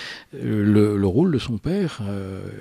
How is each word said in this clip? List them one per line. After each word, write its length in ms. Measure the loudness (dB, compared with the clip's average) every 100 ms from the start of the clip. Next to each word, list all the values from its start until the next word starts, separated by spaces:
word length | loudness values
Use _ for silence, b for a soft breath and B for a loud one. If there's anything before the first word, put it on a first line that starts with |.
| B B B
euh, 320 | -8 -4 2 4
le, 320 | 6 4 4
le 100 | 2
rôle 240 | 4 2
de 80 | 2
son 200 | -2 -4
père, 400 | -2 -2 -2 -4
euh, 400 | -8 -8 -8 -10 -12 -14